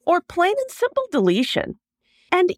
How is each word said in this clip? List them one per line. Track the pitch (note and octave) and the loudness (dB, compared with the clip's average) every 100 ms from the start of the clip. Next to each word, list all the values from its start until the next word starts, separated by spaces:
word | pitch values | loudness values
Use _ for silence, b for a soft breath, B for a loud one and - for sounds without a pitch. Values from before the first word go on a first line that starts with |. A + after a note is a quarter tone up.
| - | -2
or | F4 | 0
plain | - E4+ F4+ B4+ | -2 0 0 0
and | C5 | -6
simple | - B4 C5+ B4+ | -4 -2 -2 -2
deletion. | C#4+ F#3 F#3 B3+ - - - _ _ _ _ _ | 0 2 2 0 -2 -6 -10 _ _ _ _ _
And | F4+ F#4 | 0 2